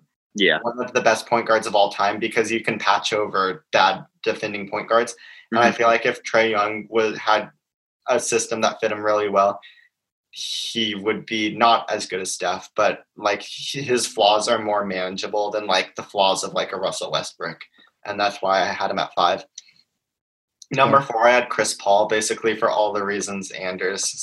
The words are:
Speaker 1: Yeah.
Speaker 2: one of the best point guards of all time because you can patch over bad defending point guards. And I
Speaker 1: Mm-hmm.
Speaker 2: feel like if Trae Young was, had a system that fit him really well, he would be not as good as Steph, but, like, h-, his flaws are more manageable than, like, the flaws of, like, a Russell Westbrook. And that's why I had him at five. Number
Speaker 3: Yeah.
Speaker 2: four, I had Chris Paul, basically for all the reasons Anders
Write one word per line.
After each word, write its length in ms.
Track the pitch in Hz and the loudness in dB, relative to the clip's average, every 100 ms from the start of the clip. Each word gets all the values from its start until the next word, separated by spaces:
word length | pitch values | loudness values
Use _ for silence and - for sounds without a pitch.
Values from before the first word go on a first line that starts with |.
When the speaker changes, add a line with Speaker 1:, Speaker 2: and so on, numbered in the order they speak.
| _ _ _ | _ _ _
Speaker 1:
Yeah. 240 | - 92 78 | 0 2 2
Speaker 2:
one 180 | 117 123 | -2 -6
of 120 | 120 | -4
the 80 | 123 | 0
best 240 | 113 110 - | 2 2 2
point 200 | 117 110 | 0 2
guards 200 | 110 107 | 2 2
of 80 | |
all 160 | 104 101 | 2 2
time 280 | - 101 107 | 2 -2 -2
because 320 | 110 117 110 | -2 -2 0
you 100 | 113 | -2
can 160 | 107 107 | -2 -2
patch 340 | 101 101 - | 0 0 0
over 520 | 107 104 98 95 90 _ | -2 -2 0 -2 -2 _
bad 360 | 110 95 92 - _ | 2 2 2 -6 _
defending 460 | - 107 107 104 98 | -6 -4 -4 -6 -8
point 200 | 104 - | -8 0
guards. 260 | 113 120 - - - - | 2 2 -4 -18 -20 -4
And 100 | 113 | 2
I 80 | 120 | 4
Speaker 1:
Mm-hmm. 80 | 113 | 4
Speaker 2:
feel 100 | 117 | 4
like 180 | 117 127 | 4 2
if 160 | 113 | -2
Trae 280 | - 113 113 | 0 2 2
Young 360 | 107 104 107 101 | 2 0 -2 -4
was, 300 | 110 110 - | 0 0 0
had 320 | 110 107 - _ _ _ _ _ - | 0 0 0 _ _ _ _ _ -2
a 100 | 123 | -2
system 440 | - 117 - 110 | 2 -2 0 -2
that 180 | 110 110 | -2 0
fit 120 | 110 | -2
him 100 | 104 | -2
really 240 | 107 107 104 | 0 0 2
well, 320 | 101 101 101 - _ _ _ _ _ _ | 2 2 2 -8 _ _ _ _ _ _
he 640 | - - - - 117 110 | -14 -10 -8 -6 -4 -4
would 320 | 104 101 101 - | -4 -2 -4 -4
be 280 | 113 107 | -4 -2
not 360 | 101 117 113 - | 2 4 4 2
as 140 | 107 98 | -4 -4
good 140 | 95 | -6
as 120 | 95 | -6
Steph, 380 | - 92 95 - | -4 -4 -4 -6
but, 300 | - 101 90 - - | 0 0 0 -10 -6
like, 240 | 104 101 | -4 -4
h-, 300 | - - - | -6 -12 -10
his 320 | 139 123 123 - | -8 -2 -2 -2
flaws 420 | - 101 107 107 | 2 4 4 2
are 100 | 113 | -2
more 280 | 107 104 101 | -2 -4 -4
manageable 640 | 92 92 95 104 104 104 | -4 -6 -6 -6 -4 -2
than, 160 | 107 104 | -4 -2
like, 280 | 95 95 | -2 -2
the 80 | - | -8
flaws 400 | 107 104 95 95 | -6 2 2 2
of, 120 | 98 | -2
like, 180 | 92 90 | -4 -4
a 60 | 95 | -4
Russell 340 | 90 - 87 | -6 -6 -4
Westbrook. 480 | 76 - - 85 85 - _ _ _ 107 | -4 -6 -10 -12 -12 -18 _ _ _ -10
And 120 | 101 | -2
that's 220 | 101 101 | -2 -2
why 220 | 95 95 | 0 2
I 100 | 95 | 0
had 180 | 98 98 | -2 -4
him 80 | 95 | -2
at 140 | - | -4
five. 300 | - 87 95 - - - _ _ _ _ _ _ _ _ _ - | 0 0 0 -6 -20 -20 _ _ _ _ _ _ _ _ _ -6
Number 280 | 139 135 139 | 2 4 4
Speaker 3:
Yeah. 40 | |
Speaker 2:
four, 240 | - 113 117 | 2 4 6
I 40 | |
had 180 | 123 - | 6 2
Chris 240 | - 107 | 0 -2
Paul, 320 | - 101 101 107 | -2 2 4 4
basically 480 | 107 104 110 113 107 | 0 0 -2 -2 0
for 140 | 113 | 0
all 240 | - 107 | 2 0
the 100 | 101 | 0
reasons 460 | 98 101 95 98 95 | -4 -4 -4 -8 -10
Anders 580 | 73 92 92 92 95 - - | -10 -8 -4 -4 -4 -6 -6